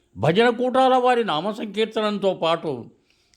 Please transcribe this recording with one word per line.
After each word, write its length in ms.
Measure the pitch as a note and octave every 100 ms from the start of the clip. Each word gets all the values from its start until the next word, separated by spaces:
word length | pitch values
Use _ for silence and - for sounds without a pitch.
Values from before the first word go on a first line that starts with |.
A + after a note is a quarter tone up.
| _ F2+
భజన 320 | C3 F3+ A#3+
కూటాల 460 | A#3+ B3+ B3+ C4
వారి 300 | B3+ B3 A#3+
నామ 260 | G#3+ D3+ F#3+
సంకీర్తనంతో 840 | G#3+ A3+ F#3+ A3 A3+ G#3+ G#3 F#3+
పాటు 560 | F3+ E3+ E3 E3 B2+ - _ _ _ _